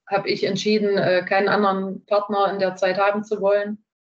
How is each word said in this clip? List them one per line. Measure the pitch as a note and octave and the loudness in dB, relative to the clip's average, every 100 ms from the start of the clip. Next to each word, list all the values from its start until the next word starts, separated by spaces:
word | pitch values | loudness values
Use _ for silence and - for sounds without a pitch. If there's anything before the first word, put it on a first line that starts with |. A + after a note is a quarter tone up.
| - | -6
hab | G3 - | -4 -2
ich | - | -2
entschieden, | F3+ F#3+ G#3+ G#3+ G#3 F#3+ | -2 -2 0 2 2 2
äh, | F3 F3+ F3+ | 2 0 2
keinen | G3 G3+ | 0 2
anderen | G3+ G3 F#3+ F#3+ F#3+ | 2 2 0 -4 -8
Partner | - G#3 G#3 G3+ G3 | -2 -2 0 0 0
in | G3 | 0
der | F#3 F#3 | -2 0
Zeit | F#3 F#3 | -2 2
haben | G3+ G#3 | 0 0
zu | G#3 G3+ | -4 -2
wollen. | G3 G3+ G#3 G#3+ _ _ | 2 0 0 -8 _ _